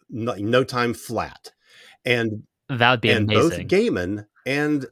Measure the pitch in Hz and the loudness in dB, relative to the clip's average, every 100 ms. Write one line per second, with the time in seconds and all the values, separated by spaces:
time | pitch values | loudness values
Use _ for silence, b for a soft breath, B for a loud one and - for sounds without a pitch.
0 | - 110 117 98 104 123 131 123 120 113 | -14 -8 -6 -4 0 0 2 -2 -2 -4
1 | - 107 80 - - _ b b b b | -6 -6 -6 -10 -20 _ b b b b
2 | 127 120 113 107 - _ - 123 120 127 | -2 0 0 -4 -14 _ -6 2 4 4
3 | 110 110 107 107 160 87 - 185 233 110 | 2 2 4 4 2 0 0 2 2 0
4 | 90 104 104 _ 127 143 151 147 127 | -4 -6 -10 _ -4 -2 0 -2 -4